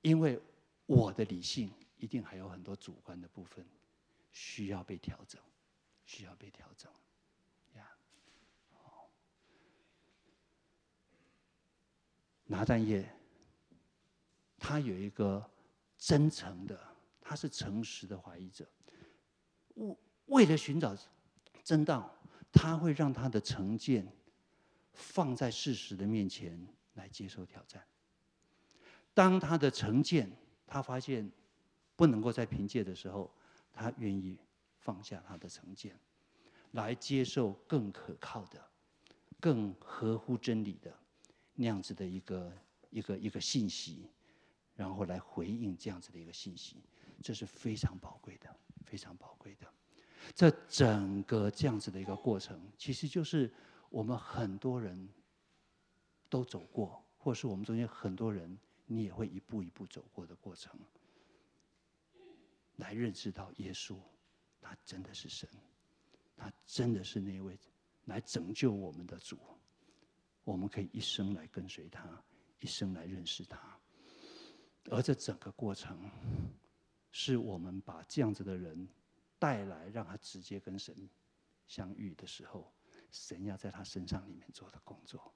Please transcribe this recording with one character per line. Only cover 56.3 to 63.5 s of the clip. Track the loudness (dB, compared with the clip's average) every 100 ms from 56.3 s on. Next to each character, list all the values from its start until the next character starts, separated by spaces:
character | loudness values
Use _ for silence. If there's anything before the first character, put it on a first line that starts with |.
都 | -2
走 | 0 -6 -8
过， | -4 -4 -6 -20 _
或 | -2
是 | -2 -2
我 |
们 | -2
中 | -2 -2
间 | -2
很 | -2 -6 -2
多 | -2
人， | -2 -6 -14 _ _ -6
你 | -2
也 | -2
会 | -4 -6
一 | -6
步 | -6 -6
一 | -6
步 | -10 -14
走 | -14 -16
过 | -16 -14
的 | -16
过 | -16
程， | -16 -18 -18 -20 _ _ _ _ _ _ _ _ _ _ _ _ -20 -20 -20 -20 _ _ -14
来 | -8
认 | -2 -2
识 | -2 -8
到 | -8 -12